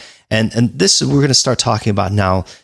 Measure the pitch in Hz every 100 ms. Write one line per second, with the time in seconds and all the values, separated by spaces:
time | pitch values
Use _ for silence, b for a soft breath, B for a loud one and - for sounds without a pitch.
0 | B B B 110 110 113 120 139 196 -
1 | 135 143 139 123 - 117 123 107 117 101
2 | 95 104 95 92 - B